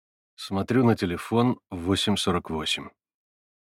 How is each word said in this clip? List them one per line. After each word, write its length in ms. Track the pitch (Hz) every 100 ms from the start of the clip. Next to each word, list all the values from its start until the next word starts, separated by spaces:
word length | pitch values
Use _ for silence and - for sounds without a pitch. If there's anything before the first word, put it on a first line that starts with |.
| _ _ _ -
Смотрю 480 | - 98 95 117
на 120 | 120 107
телефон, 640 | 92 85 - 113 123 117 _
восемь 480 | 90 87 95 - 98
сорок 320 | - 87 -
восемь. 400 | 80 78 - - _ _ _ _ _ _ _